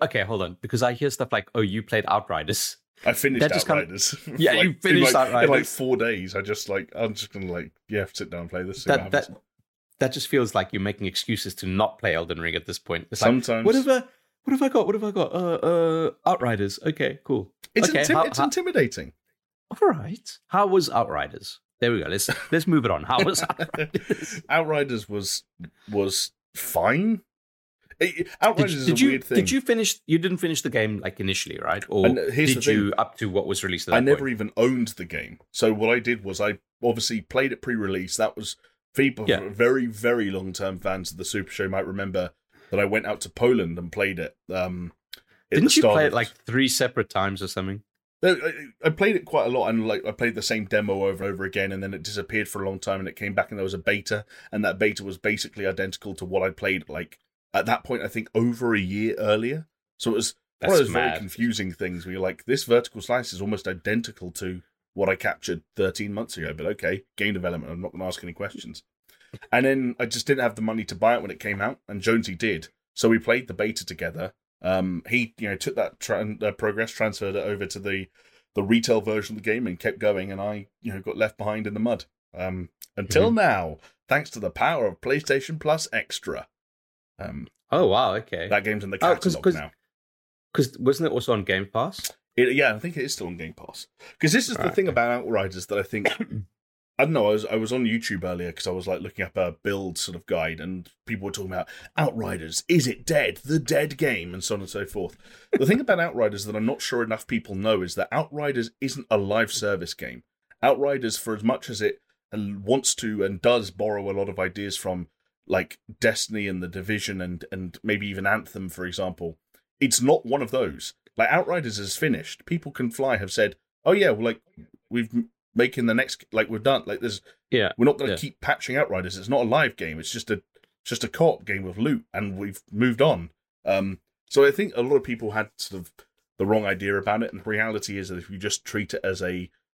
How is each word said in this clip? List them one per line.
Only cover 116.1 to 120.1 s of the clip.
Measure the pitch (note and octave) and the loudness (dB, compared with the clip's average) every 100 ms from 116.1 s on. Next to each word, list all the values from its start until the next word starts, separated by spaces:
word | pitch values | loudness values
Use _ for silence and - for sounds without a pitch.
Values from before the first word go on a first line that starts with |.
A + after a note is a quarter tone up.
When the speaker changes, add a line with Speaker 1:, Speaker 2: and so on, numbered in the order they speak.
| G#2 - A2 G2+ | 0 -4 -4 -4
Speaker 2:
and | F#2 | -4
The | F2+ | -6
Division | F#2 F#2 G#2+ - F#2+ | -8 -4 -4 -4 -6
and, | F2+ F2 - | -6 -8 -10
and | F#2+ F2+ - | -10 -10 -8
maybe | G#2+ G#2 G#2 | -2 -2 -2
even | G2 G2 | -4 0
Anthem, | G#2+ - G2+ F#2 | 0 -2 -12 -10
for | E2+ F2+ | -8 -8
example, | F2 F#2 F2 E2+ D#2+ _ _ _ - | -4 -4 -4 -10 -10 _ _ _ -2
it's | C3+ - | 0 4
not | B2+ | 4